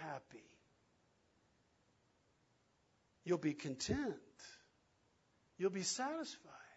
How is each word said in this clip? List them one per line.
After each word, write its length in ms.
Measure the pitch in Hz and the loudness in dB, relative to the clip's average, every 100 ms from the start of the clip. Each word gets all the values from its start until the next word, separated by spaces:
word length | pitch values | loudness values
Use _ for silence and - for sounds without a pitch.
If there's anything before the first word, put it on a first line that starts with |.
happy. 420 | 160 139 - 117 - - - - _ _ _ _ _ _ _ _ _ _ _ _ _ _ _ _ _ _ _ _ _ _ _ _ 165 | -6 -6 -8 -16 -18 -20 -20 -20 _ _ _ _ _ _ _ _ _ _ _ _ _ _ _ _ _ _ _ _ _ _ _ _ 2
You'll 140 | 175 | 4
be 160 | 156 143 | 4 2
content. 600 | 151 127 - 269 269 - - - - - - _ _ _ _ _ _ _ _ - | -2 -2 2 2 2 -2 -8 -18 -18 -18 -20 _ _ _ _ _ _ _ _ 0
You'll 140 | 185 | 2
be 100 | 190 | 2
satisfied." 720 | 180 - 269 320 285 - - - - | 0 0 0 0 -4 -8 -14 -18 -20